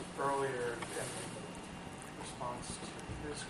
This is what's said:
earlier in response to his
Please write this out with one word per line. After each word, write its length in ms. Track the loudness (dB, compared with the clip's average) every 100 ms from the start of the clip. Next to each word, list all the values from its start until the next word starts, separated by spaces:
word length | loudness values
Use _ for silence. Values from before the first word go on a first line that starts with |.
| -2 4
earlier 560 | 6 6 6 4 2 2
in 300 | 0 0 0 -2 -2 -4 -4 -6 -6 -6 -6 -6 -6 -6
response 560 | -4 -2 0 0 -2 -4
to 500 | -4 -4 -4 -2 -2
his 140 | -2 -2